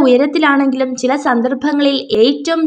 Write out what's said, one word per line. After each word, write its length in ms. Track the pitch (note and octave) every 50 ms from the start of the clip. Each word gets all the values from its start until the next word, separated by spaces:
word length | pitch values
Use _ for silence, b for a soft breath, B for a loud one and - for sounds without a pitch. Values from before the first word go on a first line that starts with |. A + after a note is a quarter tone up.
| D4
ഉയരത്തിലാണെങ്കിലും 880 | B3+ B3 B3 C#4+ C#4+ C#4+ D4 D#4 C#4+ C#4 C#4 C#4 C4+ B3+ C4 C4 C4 B3+ A#3+
ചില 120 | - B3 C#4 C#4+ C#4+
സന്ദർഭങ്ങളിൽ 720 | D4 B3 A#3 A3+ B3+ C4+ C4+ C#4+ D4+ C#4+ C#4+ C#4+ C#4 C#4 C4+ - - - G#3
ഏറ്റവും 420 | A3 C4+ C#4+ C#4+ - E4 E4 E4 D#4+